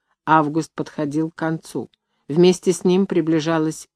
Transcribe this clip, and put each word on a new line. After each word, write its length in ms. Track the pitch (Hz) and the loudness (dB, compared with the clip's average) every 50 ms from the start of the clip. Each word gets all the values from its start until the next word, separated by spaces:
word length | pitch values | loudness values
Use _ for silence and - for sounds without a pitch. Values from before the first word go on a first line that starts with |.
| _ _ _ _ - | _ _ _ _ -2
Август 480 | - 156 160 151 147 151 165 151 - - | 2 2 2 2 0 -2 -4 -6 -6 -8
подходил 560 | - 143 - - - 156 147 139 156 160 160 | -12 -12 -10 -6 -6 -6 -4 -4 -4 -4 -4
к 60 | - | -6
концу. 520 | - 165 160 160 156 - - - 143 110 - _ _ _ _ _ _ _ - | -6 -6 -6 -6 -6 -10 -10 -10 -10 -10 -10 _ _ _ _ _ _ _ -4
Вместе 440 | 143 165 175 180 180 - - 190 | 2 4 6 4 4 2 0 -2
с 120 | 175 - - | -2 0 0
ним 220 | 185 180 190 196 | 2 2 2 2
приближалась 800 | - 180 175 156 160 160 160 147 165 165 160 156 156 151 - - _ _ | 0 0 -2 0 0 0 0 0 -2 -2 -2 -2 -4 -6 -8 -16 _ _